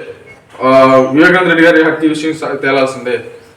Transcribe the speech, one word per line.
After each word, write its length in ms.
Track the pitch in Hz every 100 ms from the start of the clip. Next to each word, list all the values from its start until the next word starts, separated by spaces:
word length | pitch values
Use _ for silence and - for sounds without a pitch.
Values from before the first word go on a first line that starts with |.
| - - - - _ -
ఆ, 60 | 127 135 135 131 131
వివేకానంద 340 | 139 180 185 175
రెడ్డి 160 | 165
గారి 220 | 165 160
హత్య 240 | 160 143 156
విషయం 260 | 151 156
స-, 260 | 147 147 139
తేలాల్సిందే. 640 | 139 143 127 127 123 117 - - -